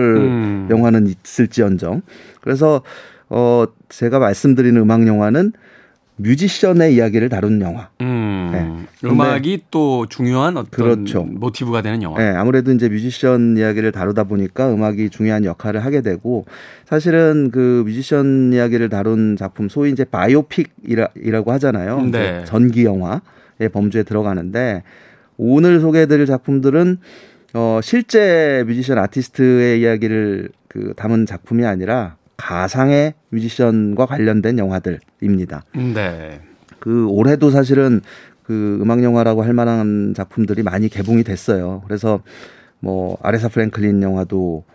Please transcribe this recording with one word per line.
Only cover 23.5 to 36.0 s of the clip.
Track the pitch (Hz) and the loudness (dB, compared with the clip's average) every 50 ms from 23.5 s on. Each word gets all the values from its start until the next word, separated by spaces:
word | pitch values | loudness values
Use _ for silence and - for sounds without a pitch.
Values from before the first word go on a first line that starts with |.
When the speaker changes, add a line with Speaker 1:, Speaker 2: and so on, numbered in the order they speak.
| _ - 110 110 | _ -6 -4 -4
Speaker 2:
범주에 | - 101 104 104 98 113 107 | -2 0 -2 0 0 -2 -2
들어가는데, | - 107 107 107 104 98 92 85 90 98 113 127 127 104 90 90 - - - - - _ _ _ _ _ - | -2 -2 -2 -2 -2 -4 -4 -6 -6 -4 -4 -4 -4 -4 -6 -10 -14 -20 -20 -20 -20 _ _ _ _ _ -4
오늘 | 117 117 131 147 165 180 175 170 | 0 2 4 4 4 6 4 4
소개해드릴 | 156 160 156 165 160 147 151 147 147 135 | 4 4 4 4 4 4 4 2 2 2
작품들은, | 135 127 - - 139 135 131 139 135 156 175 180 180 180 - - - - - - _ _ _ _ - | 0 -2 -2 -2 -2 0 2 2 2 2 2 2 0 -2 -6 -12 -20 -20 -20 -20 _ _ _ _ -6
어, | 117 117 113 113 110 | -2 0 0 0 0
실제 | 110 - - 240 233 - - 226 208 196 175 165 160 147 139 131 123 113 | -2 -2 -2 -2 -2 0 2 2 4 4 2 2 2 0 0 0 -2 -2
뮤지션 | 117 123 127 127 139 113 | -4 -4 -2 -2 0 0
아티스트의 | 95 104 - 135 123 - - - 131 127 127 123 123 120 117 117 | 0 -2 -2 -4 -6 -6 -2 0 2 4 4 4 4 2 2 2
이야기를 | 117 113 113 107 110 110 110 110 107 104 98 95 98 - - _ _ - | 2 2 0 0 -2 -2 -2 -2 -2 -2 -4 -6 -8 -10 -14 _ _ -16
그 | - 104 104 101 101 | -12 -10 -10 -10 -10
담은 | - - 110 113 113 113 | -8 -4 -2 0 0 0
작품이 | 101 98 87 - - 117 117 120 | -2 -4 -10 -8 -4 -2 -2 0
아니라 | 117 101 92 92 92 117 127 110 87 80 - _ _ _ - | 0 -2 -4 -4 -4 -4 -4 -4 -6 -10 -16 _ _ _ -16
가상의 | - - 90 87 92 98 - 127 131 139 143 143 147 156 151 - _ _ | -12 -8 -6 -4 -4 -2 -2 0 0 2 2 2 0 -2 -4 -8 _ _
뮤지션과 | - 113 110 117 - - 123 117 113 110 107 104 104 101 127 127 | -6 -6 -6 -4 -2 0 0 2 2 2 0 0 0 0 -2 -2
관련된 | 135 143 107 110 107 107 92 113 123 120 | -2 0 0 0 2 2 2 0 0 0
영화들입니다. | 101 98 95 92 90 95 85 76 - _ _ _ - 101 101 92 92 87 78 73 73 _ - - 127 127 113 | -2 -2 -2 -4 -4 -6 -8 -8 -10 _ _ _ -2 -2 0 0 -2 -4 -8 -12 -16 _ -8 -6 -4 -4 -4
Speaker 1:
네. | 107 | -4